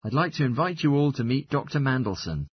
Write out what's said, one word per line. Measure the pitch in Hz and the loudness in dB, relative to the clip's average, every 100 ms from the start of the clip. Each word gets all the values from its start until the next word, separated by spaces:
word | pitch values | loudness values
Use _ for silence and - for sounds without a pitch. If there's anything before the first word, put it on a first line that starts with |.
I'd | 113 | -2
like | 131 175 | 0 -2
to | 170 | 0
invite | 139 120 175 165 | 0 2 -2 0
you | 151 | 2
all | 143 147 | 4 2
to | 135 | 0
meet | 117 131 143 | 0 0 0
Doctor | 143 - 147 | -4 -2 -2
Mandelson | 135 131 107 92 90 78 71 | 2 2 0 -4 -4 -6 -6